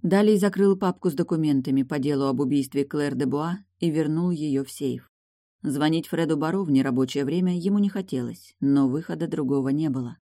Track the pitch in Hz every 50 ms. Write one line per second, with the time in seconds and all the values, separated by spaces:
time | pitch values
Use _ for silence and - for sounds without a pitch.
0 | - 175 170 196 208 214 214 202 185 202 185 180 196 196 196 190 202 185 175 -
1 | - 180 151 139 170 - 175 160 160 151 147 135 131 135 135 135 135 127 127 117
2 | 123 147 147 135 139 135 135 123 143 127 139 143 135 135 - 139 139 139 - 151
3 | 147 143 135 123 147 127 131 143 151 165 175 196 - _ _ _ - 170 151 156
4 | 160 151 156 160 175 180 175 156 151 151 135 135 139 135 - - 143 135 123 123
5 | - _ _ _ _ _ _ _ _ _ _ _ _ 151 131 143 147 151 160 165
6 | - - - 160 165 147 160 151 151 156 165 196 202 160 143 135 135 139 123 123
7 | 135 127 - 143 143 131 151 180 185 185 180 175 170 196 202 202 202 202 196 202
8 | 190 190 - 127 123 120 117 - - - _ _ - 139 139 143 139 131 123 151
9 | 165 - 170 160 170 160 - - 147 127 139 139 131 135 139 147 160 156 131 131
10 | 123 120 117 - _